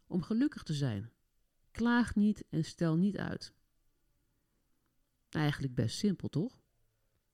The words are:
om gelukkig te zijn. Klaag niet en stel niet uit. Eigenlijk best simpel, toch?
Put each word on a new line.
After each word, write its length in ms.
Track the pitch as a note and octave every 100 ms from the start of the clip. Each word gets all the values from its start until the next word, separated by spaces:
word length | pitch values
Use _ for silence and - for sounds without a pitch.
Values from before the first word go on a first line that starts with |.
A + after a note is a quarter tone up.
| _
om 160 | F3+
gelukkig 400 | - A3+ D4 -
te 120 | -
zijn. 360 | D3 C#3 G2+ A2+ - _ _ _ _ _
Klaag 440 | - A#3 A#3+ A#3
niet 300 | - G#3 G#3 -
en 160 | D#3
stel 320 | D#3+ - E3 D#3+
niet 200 | G3+ -
uit. 360 | - - - _ _ _ _ _ _ _ _ _ _ _ _ _ _ _ _ _ _
Eigenlijk 460 | E3 D3+ - C3+
best 220 | B2+ A2+ -
simpel, 320 | G#3 F3 A2
toch? 320 | C#3 A3+ - _ _ _ _ _ _ _